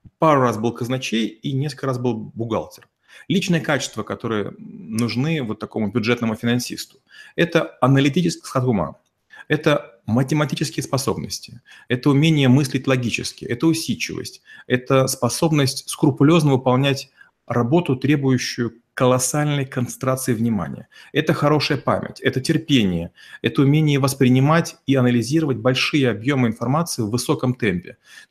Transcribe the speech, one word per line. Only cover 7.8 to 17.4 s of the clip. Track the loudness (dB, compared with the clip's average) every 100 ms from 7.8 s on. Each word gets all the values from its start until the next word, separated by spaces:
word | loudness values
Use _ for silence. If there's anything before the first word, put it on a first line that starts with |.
аналитический | 4 4 4 2 0 -4 -6
склад | -2 0
ума, | 0 -2 -8 _ _ _ -12 -4
это | 0 2 0 -4 _ -2
математические | 0 0 0 -2 -4 -6 -6
способности, | -4 -4 -2 -4 -6 -10 -14 -20 _ -14 -6
это | -2 2
умение | 4 4 4 6
мыслить | 6 4 -2 0
логически, | 0 0 -4 -8 -10 -8
это | 0 0
усидчивость, | 0 -2 -6 -6 -8 -12 -16 -20 -14 -2
это | -2 2 2 2
способность | 0 -2 0 0 2 0 -2 -10
скрупулезно | 0 2 4 4 6 4
выполнять | 2 2 2 2 -2 -6 _ -20 _